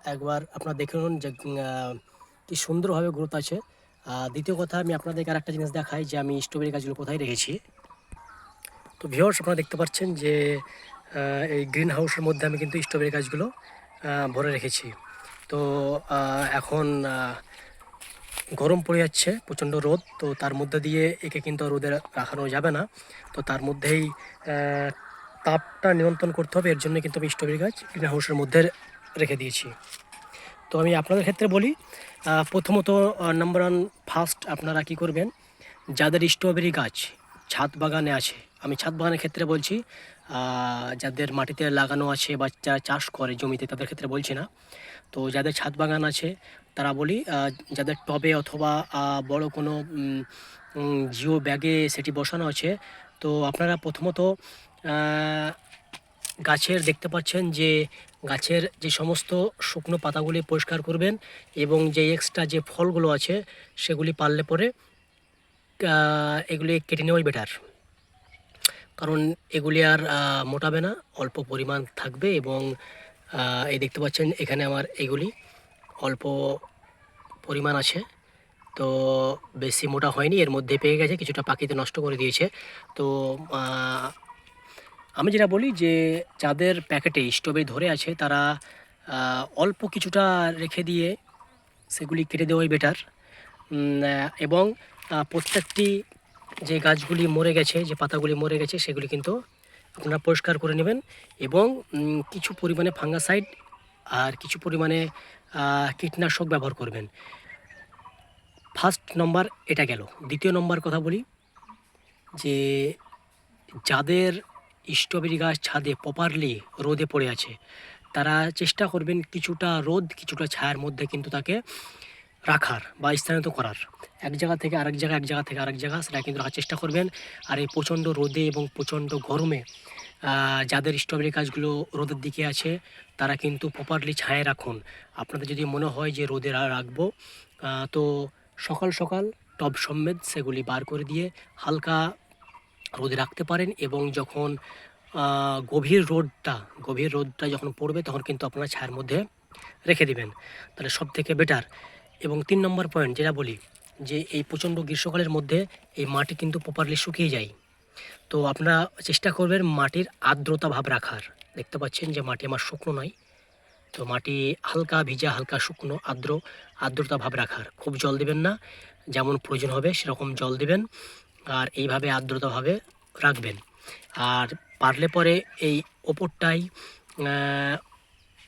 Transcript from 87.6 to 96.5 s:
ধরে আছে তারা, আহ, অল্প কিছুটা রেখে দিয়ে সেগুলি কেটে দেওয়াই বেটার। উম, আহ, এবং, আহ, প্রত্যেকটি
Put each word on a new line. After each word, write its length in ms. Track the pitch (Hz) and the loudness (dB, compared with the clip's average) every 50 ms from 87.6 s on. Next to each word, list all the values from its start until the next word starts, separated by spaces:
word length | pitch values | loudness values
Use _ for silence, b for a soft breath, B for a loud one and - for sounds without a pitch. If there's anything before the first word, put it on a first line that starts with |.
| 156 | 0
ধরে 240 | 147 117 139 165 175 | 0 -2 0 0 0
আছে 260 | 160 143 - - 170 | 0 0 -2 -4 -4
তারা, 440 | 160 156 143 143 143 143 147 147 143 B B B B B B B B - - | -2 0 2 2 4 4 2 2 -2 B B B B B B B B -12 -8
আহ, 380 | 123 131 127 127 127 127 135 - - | -4 -2 -2 0 0 -2 -4 -4 0
অল্প 320 | - 160 196 196 - - 196 | 2 2 2 2 0 -6 -4
কিছুটা 640 | - 208 165 180 175 202 196 190 185 180 170 165 165 160 | -4 -4 -4 0 4 4 6 6 6 4 4 2 0 -2
রেখে 240 | 165 160 - - 175 | -4 -4 -2 -4 -2
দিয়ে 320 | 165 175 175 170 170 202 - _ _ - - - - _ _ _ _ _ _ _ - | 0 2 2 2 0 -2 -4 _ _ -20 -20 -20 -20 _ _ _ _ _ _ _ -8
সেগুলি 340 | - - 156 143 160 165 160 | -8 -6 -4 -2 0 0 0
কেটে 220 | 151 - 151 165 | 0 0 0 2
দেওয়াই 220 | 156 165 165 165 160 | 4 4 4 4 4
বেটার। 280 | 151 147 - 147 160 - - - _ B B B B B B B B B B - | 4 4 4 4 2 0 -6 -16 _ B B B B B B B B B B -6
উম, 300 | 151 147 143 143 143 143 143 | -2 0 0 2 2 2 2
আহ, 260 | 143 139 139 139 - - - | 2 2 0 -2 -2 -4 -4
এবং, 340 | 160 147 160 175 190 208 226 - B B B B B - | -2 2 4 6 4 4 2 -4 B B B B B -4
আহ, 140 | 170 156 147 | -2 -2 -2
প্রত্যেকটি 800 | - - 165 165 - - 196 160 - - - 208 202 202 196 214 - - - _ _ _ - - - | 0 -2 -2 -2 0 0 0 0 0 2 2 4 4 4 0 -4 -8 -18 -20 _ _ _ -20 -20 -18